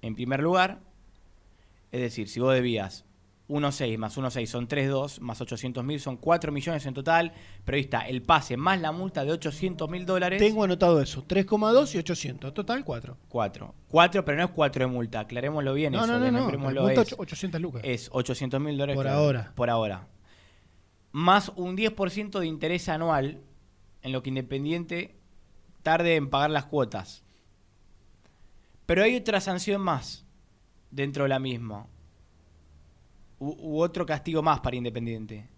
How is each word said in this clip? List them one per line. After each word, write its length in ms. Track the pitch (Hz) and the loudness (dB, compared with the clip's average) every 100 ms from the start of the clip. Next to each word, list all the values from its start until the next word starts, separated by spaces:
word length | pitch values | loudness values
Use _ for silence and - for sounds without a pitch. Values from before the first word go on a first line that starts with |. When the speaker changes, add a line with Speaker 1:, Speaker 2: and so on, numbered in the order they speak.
Speaker 1:
En 140 | 110 110 | -8 -6
primer 240 | 123 135 | -2 0
lugar, 400 | 156 185 185 - - - - - - - - _ _ _ _ | 2 4 2 0 -18 -20 -20 -20 -20 -20 -20 _ _ _ _
es 80 | 123 | -4
decir, 300 | 120 117 104 | -4 -4 -6
si 100 | - | 0
vos 140 | 127 | 4
debías 500 | 131 123 113 98 - _ _ _ _ _ | 4 4 0 -4 -10 _ _ _ _ _
uno 240 | 147 143 | 0 0
seis 260 | 135 127 113 | 0 -2 -2
más 180 | 110 143 | -6 -4
uno 140 | 131 | -4
seis 180 | 127 113 | -4 -4
son 180 | 123 120 | -4 -2
tres 220 | 143 135 | 0 0
dos, 320 | 135 139 - | 0 -2 -8
más 180 | 123 110 | -10 -8
ochocientos 440 | 120 117 151 123 | -8 -8 -6 -6
mil 160 | 123 147 | -4 -6
son 180 | 139 123 | -6 -6
cuatro 340 | - 170 160 | 2 2 2
millones 320 | 147 147 160 139 | -4 -4 -4 -6
en 80 | 131 | -6
total, 360 | 139 165 170 - - - | 2 2 2 -6 -18 -10
pero 120 | - 139 | -2 -2
ahí 60 | |
está, 200 | 139 113 110 | 0 -2 -2
el 160 | 127 | -6
pase 340 | - 160 - 123 | 4 4 4 -2
más 240 | 165 190 | 0 0
la 100 | 156 | 0
multa 320 | 165 190 165 | -4 -4 -4
de 80 | 139 | -2
ochocientos 560 | 165 160 - 185 175 156 | -2 -4 -4 -4 -2 -6
mil 140 | 180 180 | -4 0
dólares. 340 | 185 180 190 | 0 2 4
Speaker 2:
Tengo 240 | 208 220 | 4 4
anotado 360 | 202 175 - 165 | 2 4 6 6
eso, 240 | 139 143 - | 4 -4 0
tres 180 | 185 190 | 0 2
coma 260 | 214 214 | 2 6
dos 220 | 240 285 | 6 6
y 60 | 208 | -2
ochocientos, 540 | 165 170 143 123 135 - | -2 -4 -4 -8 -10 -8
total 280 | 208 240 | -4 -4
cuatro. 340 | 277 120 120 127 - | -4 -8 -8 -16 -8
Speaker 1:
Cuatro. 440 | 120 101 - - - - | -2 -2 -4 -16 -18 2
Cuatro, 380 | 151 175 190 156 | 6 6 6 0
pero 120 | 147 | 0
no 60 | 175 | 0
es 40 | |
cuatro 340 | 175 147 131 127 | 2 2 2 0
de 60 | |
multa, 280 | 123 117 117 | 0 -4 -4
aclarémoslo 520 | 107 120 135 151 139 135 | -6 -4 -2 -2 0 0
bien 180 | 151 | 0
Speaker 2:
No, 60 | 175 | 2
Speaker 1:
eso, 80 | 226 | 2
Speaker 2:
no, 60 | |
no, 60 | 240 | 2
no, 60 | 254 | 2
Speaker 1:
desmembrémoslo, 560 | 240 247 139 135 135 | 2 0 0 -2 2
Speaker 2:
multa 200 | 131 135 | 4 4
Speaker 1:
es 60 | 220 | 2
Speaker 2:
ocho-, 20 | - | -2
ochocientas 400 | 180 - 190 160 | -10 -6 -6 -4
lucas. 200 | 170 123 131 | -4 -6 -4
Speaker 1:
es 240 | 120 - | -4 -2
ochocientos 480 | 131 123 123 135 135 | -4 -2 -4 -2 -2
mil 180 | 151 143 | -2 -2
dólares, 180 | 139 135 | -2 0
Speaker 2:
Por 100 | 135 | 0
Speaker 1:
claro, 140 | 139 | 2
Speaker 2:
ahora. 340 | 147 127 107 - | 4 2 -4 -2
Speaker 1:
por 140 | 120 | 0
ahora. 380 | 117 107 92 - - - - - _ _ _ _ _ _ | 2 0 -4 -12 -20 -20 -20 -20 _ _ _ _ _ _
Más 400 | 147 175 196 196 - | 0 6 6 4 -8
un 200 | 180 190 | -6 0
diez 160 | 220 | -2
por 180 | 214 190 | 0 -2
ciento 300 | 185 208 202 | -2 -6 -4
de 80 | 170 | -4
interés 420 | 156 156 175 175 | -2 -2 -2 -2
anual 520 | 156 165 151 135 160 - - _ _ - - | -2 2 2 0 -6 -18 -20 _ _ -20 -14
en 100 | 131 | -6
lo 120 | 131 | -6
que 60 | 135 | -4
Independiente 840 | 131 123 135 147 170 170 170 185 - - - - - - - | -6 -4 -4 -2 -4 -4 -8 -8 -14 -20 -20 -20 -20 -20 -6
tarde 320 | - 160 170 165 | 2 4 4 4
en 160 | 139 | 2
pagar 180 | 139 147 | 2 2
las 160 | 151 139 | 0 0
cuotas. 580 | 147 120 107 92 - - _ _ _ _ _ - - - - - _ - - _ - - | 0 0 -2 -10 -16 -20 _ _ _ _ _ -20 -20 -20 -20 -20 _ -20 -20 _ -20 0
Pero 160 | 170 | 4
hay 120 | 220 247 | 4 4
otra 240 | 214 202 | 0 -2
sanción 420 | 196 180 196 202 | 0 -4 0 0
más 440 | 185 139 - - - _ _ _ _ _ _ | 0 -2 -4 -14 -18 _ _ _ _ _ _
dentro 340 | 135 139 139 | -6 -4 0
de 60 | 139 | 2
la 100 | 131 | 2
misma. 480 | 131 120 117 104 - - - _ - _ - - - - - _ - - - - | 0 -6 -8 -10 -14 -20 -20 _ -20 _ -20 -20 -20 -20 -20 _ -20 -20 -20 -10
U-, 180 | 139 156 | -10 -8
u 220 | 160 156 | -6 0
otro 240 | 170 175 160 | 0 0 -2
castigo 380 | 147 156 160 | -2 0 0
más 160 | 156 147 | 2 2
para 160 | 135 123 | 0 -4
Independiente. 760 | 120 117 117 113 107 107 110 | -6 -6 -6 -6 -10 -14 -18